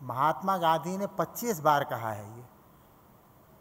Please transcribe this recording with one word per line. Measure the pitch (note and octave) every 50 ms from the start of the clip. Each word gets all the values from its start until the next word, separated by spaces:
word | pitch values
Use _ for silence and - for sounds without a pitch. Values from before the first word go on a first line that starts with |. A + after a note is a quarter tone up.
महात्मा | C#3 B2 A#2 B2+ C#3 D#3 E3 - F#3 F#3+ G3
गांधी | F#3 E3+ D#3+ E3 D#3+ C#3+ F3 F#3
ने | G3 G3+
पच्चीस | F#3+ - - E3 - - - A#3 A#3+ G#3 D3+
बार | C#3 D#3 D3 C#3+ C#3
कहा | - C3+ A#2 A2+ A2
है | G#2+ G2+ G#2 G#2 A2+
ये। | A#2 B2 - - - - - - - - - - - - - - - - - - - - - - -